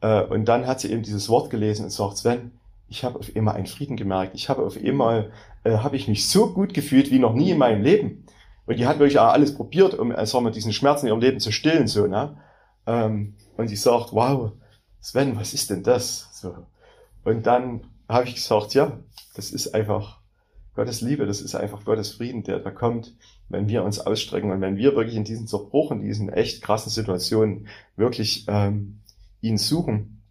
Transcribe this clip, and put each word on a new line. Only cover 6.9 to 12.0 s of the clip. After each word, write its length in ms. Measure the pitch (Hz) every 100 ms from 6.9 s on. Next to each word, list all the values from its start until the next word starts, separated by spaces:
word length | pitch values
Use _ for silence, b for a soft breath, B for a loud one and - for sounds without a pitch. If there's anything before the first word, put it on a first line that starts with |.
| 262 -
wie 80 | 131
noch 160 | 123
nie 160 | 113 175
in 80 | 165
meinem 240 | 127 107
Leben.“ 420 | 113 208 107 - b b b b -
Und 120 | 113
die 80 | 120
hat 120 | 147
wirklich 200 | 143 139
auch 140 | 117
alles 220 | 101 143
probiert, 400 | - 104 160 190
um, 160 | - 117
äh, 160 | - 107
sagen 180 | 131
wir, 60 | 120
diesen 200 | 110 107
Schmerz 300 | 107 139 143
in 60 | 135
ihrem 120 | 110
Leben 200 | 123 123
zu 120 | 107
stillen, 340 | 104 147 165 113
so, 200 | 104